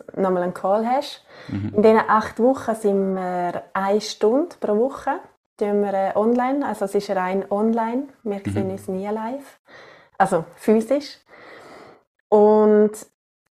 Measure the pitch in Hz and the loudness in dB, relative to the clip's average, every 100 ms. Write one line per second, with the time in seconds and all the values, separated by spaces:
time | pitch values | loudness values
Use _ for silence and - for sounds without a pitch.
0 | - - 190 180 180 - 190 208 226 262 | -12 -4 0 0 -2 -4 -2 0 0 -2
1 | 285 - _ - - 101 104 - 220 226 | -4 -12 _ -20 -10 -8 -4 4 6 6
2 | - 214 - - 233 269 - 220 208 196 | 4 0 0 0 0 0 -2 -2 0 0
3 | 190 190 180 180 175 175 - 190 196 208 | 0 -2 -4 -4 -4 -6 -8 -4 0 0
4 | 208 - 214 262 349 - 214 208 254 - | -2 -2 2 2 0 -4 -2 0 0 -4
5 | - 311 - _ _ - 208 202 202 196 | -6 -6 -8 _ _ -6 -2 0 0 0
6 | 190 - 220 247 247 285 254 214 196 202 | 0 0 2 2 0 -2 -4 -4 -2 -2
7 | 202 190 180 190 185 202 220 233 226 240 | -2 -4 -2 -4 -2 -2 0 0 -2 -4
8 | 285 _ 226 202 202 202 190 196 - 185 | -8 _ -8 -8 -6 -4 -4 -6 -8 -8
9 | 202 220 220 269 277 _ _ - - - | -6 -6 -8 -10 -14 _ _ -20 -20 -20
10 | _ - 190 175 165 - - 220 220 277 | _ -2 0 0 -4 -4 2 2 2 -2
11 | 285 - _ - - - - - - - | -2 -16 _ -20 -20 -20 -20 -20 -20 -20
12 | _ _ - 214 208 214 214 214 214 208 | _ _ 2 4 6 6 6 6 4 0
13 | - _ _ _ _ | -18 _ _ _ _